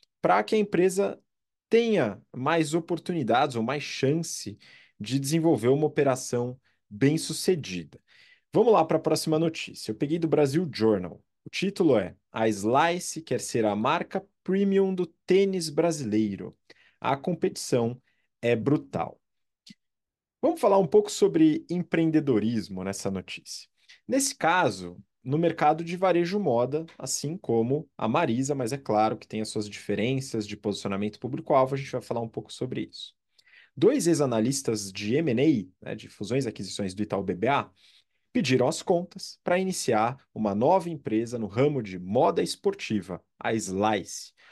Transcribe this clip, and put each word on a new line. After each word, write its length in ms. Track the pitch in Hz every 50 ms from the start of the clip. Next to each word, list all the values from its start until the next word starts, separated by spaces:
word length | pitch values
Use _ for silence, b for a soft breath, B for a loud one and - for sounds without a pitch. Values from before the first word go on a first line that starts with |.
| b _ _ _
pra 240 | - 170 180 202 214
que 120 | - 220
a 40 | 214
empresa 600 | 202 202 - 170 180 190 180 196 202 - - - _ _ _ _ _ _ _ _ _ _
tenha 500 | 220 233 233 226 214 175 127 104 101 - - _ -
mais 380 | 113 131 143 165 170 156 143 160
oportunidades 840 | 175 165 - 175 160 - - 180 165 131 107 113 127 147 147 123
ou 60 | 117
mais 220 | 110 120 139 147 139
chance 720 | - - - 135 131 151 170 160 - - - - 104 - b b b b b b b b -
de 200 | 107 - 131 139
desenvolver 480 | 135 139 160 165 156 165 156 110 113 127
uma 180 | 135 151 156
operação 720 | 147 - 160 139 135 127 131 - - 127 120 120 123 127 - _ _ _ _ _ _
bem-sucedida. 1120 | 104 104 135 139 156 156 - - 160 - - - 185 156 107 92 92 87 80 - - - b b b b b b b b b _
Vamos 220 | - 170 226 233 208
lá 100 | 175 160
pra 140 | - 165 156
próxima 400 | - 156 156 151 - 160 156 156
notícia. 540 | 165 160 160 - - - - - - -
Eu 40 | 107
peguei 220 | - 147 139 160 175
do 100 | 165 160
Brasil 400 | 151 151 147 135 131 170 185 147 104
Journal. 500 | 101 110 110 107 92 90 85 - - _ _ _ _ _
O 40 | -
título 480 | - - 180 196 190 - 180 156 127 104
é 180 | 92 87 - - _ _
A 160 | - 113 113 113
Slice 720 | 104 98 98 110 123 139 160 170 175 180 - - - 160
quer 200 | 160 - 131 113
ser 240 | - - - 120 107
a 100 | 107 101
marca 500 | 104 113 135 156 175 - - - 190 185 - _ _ _
premium 520 | - 185 196 202 196 190 196 196 190 190
do 100 | 180 180 - _ _ _
tênis 440 | - 180 190 202 196 190 185 160 160
brasileiro. 880 | 143 156 165 175 160 151 135 104 104 110 110 104 98 85 95 - - _ _ b b b b b b b
A 160 | - 123 135 135
competição 840 | - 190 170 160 - 185 190 - - - 139 123 117 117 123 - _ _ _ _ _ _ _ _
é 140 | - 117 120
brutal. 640 | 113 101 139 147 151 - - - 85 80 - - _ _ _ _ _ _ _ _ _ _ - - _ _ _ _ _ _ _ _ _ _ _ _ _
Vamos 200 | - 285 330 -
falar 160 | - 214 196 196
um 100 | 185 -
pouco 240 | - 214 208 -
sobre 540 | - - 208 185 160 165 160 156 151 - - -
empreendedorismo 1120 | 170 175 165 - - 165 165 160 156 156 147 139 120 104 104 113 120 110 87 98 95 92
nessa 300 | 92 98 98 - - 98
notícia. 560 | 95 95 87 - - 82 - - - - - _ _ b b b b b b -
Nesse 280 | 240 277 269 - -
caso, 600 | - - 160 175 185 170 123 95 92 90 87 87 92 - _ _ _
no 160 | - 127 139 160
mercado 460 | 170 165 165 - 156 151 156 160 170
de 140 | 170 180 175
varejo 420 | 190 185 170 175 175 170 190 208
moda, 460 | 196 147 117 117 123 135 139 156 165 - - -
assim 380 | 135 - - - - 143 165
como 540 | 196 - - 117 113 113 120 139 156 - - _ -
a 100 | 110 107
Marisa, 480 | 127 165 175 135 113 127 135 139 147
mas 160 | 135 123 110
é 60 | 139 139
claro 400 | - - 110 107 110 113 120 107
que 100 | - -
tem 140 | - 110
as 80 | 110 -
suas 180 | - 110 104 104
diferenças 800 | 101 - - - 101 101 107 123 135 131 135 - - 113 101 101
de 80 | 104
posicionamento 640 | - - 104 98 - - 101 98 98 104 107 - -
público-alvo, 560 | - 117 135 - - - 151 131 131 131 139
a 20 | 135
gente 140 | 135 -
vai 100 | - 123
falar 200 | - - 123 117
um 80 | 117 113
pouco 240 | - 120 - - -
sobre 340 | - 131 127 123 117 107 -
isso. 240 | - - - - - _ _ _ b b b b b b b b b
Dois 320 | 131 147 220 294 269 165 170
ex-analistas 840 | 165 139 147 127 120 113 110 127 139 - - 120 113 104 101 98 95
de 220 | 95 104 104 123
M 160 | 151 170 139
and 100 | 113 120
A, 480 | 139 160 139 107 90 - _ _ 110 117
né, 60 | 110
de 120 | 110 - -
fusões 380 | - - 107 95 120 139 135
e 20 | 110
aquisições 460 | - - 101 95 - - 101 92 92
do 100 | 101 104
Itaú 180 | 107 101 98
B 140 | 95 92 90
B 140 | 87 107 127
A, 200 | 143 127 107 - b b b b b b b _ _ _ _ _
pediram 360 | - 247 180 123 131 120 120 139
as 140 | - -
contas 580 | - - 180 170 180 - - - - - - - _
pra 160 | 180 180 185
iniciar 580 | 190 190 180 - - - 113 107 110 120 131 b b b -
uma 220 | 113 107 104 98
nova 340 | 104 120 151 185 190 170 170
empresa 480 | 165 139 - 127 110 110 117 117 123 117
no 80 | 110
ramo 380 | 98 98 117 139 151 147 131 110
de 160 | 98 92 90
moda 420 | 90 92 104 127 160 196 180 180
esportiva, 840 | 180 - - - - 202 - - - - 110 101 87 - 90 - - _ _ -
a 140 | - 117 117
Slice. 800 | 113 92 95 92 95 104 110 107 98 80 - - - - - b b b b